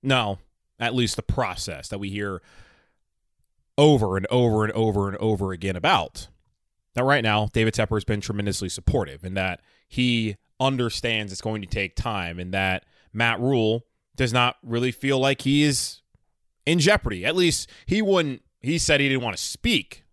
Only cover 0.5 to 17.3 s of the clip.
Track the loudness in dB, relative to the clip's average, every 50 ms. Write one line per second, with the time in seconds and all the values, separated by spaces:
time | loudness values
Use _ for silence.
0.5 | _ _ _ _ _ _ -4 -2 0 2 0 0 0 -4 -4 -2 -2 -2 0 -2
1.5 | -4 -8 -8 -10 -10 -10 -10 -10 -10 -8 -8 -6 -6 -6 -6 -6 -8 -8 _ -16
2.5 | -20 -20 -20 _ _ _ _ _ _ _ _ _ _ _ _ _ _ _ _ _
3.5 | _ _ _ _ _ 4 6 6 6 6 4 0 0 -2 -2 0 2 2 4 4
4.5 | 4 2 2 0 0 0 0 2 2 2 0 0 -2 -2 0 0 0 0 -2 -4
5.5 | -4 -4 -4 -4 -4 -2 2 2 2 2 0 -2 _ -16 -18 -18 _ _ _ _
6.5 | _ _ _ _ _ _ _ _ _ -2 2 2 2 4 4 2 2 2 0 0
7.5 | 0 2 2 2 2 0 -2 0 0 -4 -2 -2 -4 -4 -2 -6 -6 -4 -4 -4
8.5 | -4 -4 -6 -8 -8 -2 0 0 0 0 0 -4 -8 -12 -12 -8 -4 -2 -2 -2
9.5 | -4 -6 _ _ _ _ _ _ -2 0 2 2 2 2 0 -2 -4 -8 _ _
10.5 | _ _ 0 0 0 0 -2 -2 -2 -4 -4 -2 -2 -2 -4 -6 -10 -8 -6 -6
11.5 | -6 -6 -6 -6 -4 -4 -4 -4 _ -6 -6 -4 -4 -4 -6 -6 -8 -8 -8 -6
12.5 | -2 -2 0 0 -2 -4 _ _ _ _ _ _ -4 -2 0 0 0 0 0 0
13.5 | 2 2 2 2 0 -2 -6 _ _ _ _ _ _ -4 -2 0 2 2 2 2
14.5 | 0 _ -10 -4 -4 -2 -2 -2 -4 -4 -2 0 0 2 2 2 0 0 0 2
15.5 | 4 4 4 4 2 0 -2 -6 -8 -14 _ _ _ _ _ _ _ _ _ _
16.5 | _ _ _ 0 2 4 4 4 4 2 0 -4 -6 -4 -4 -2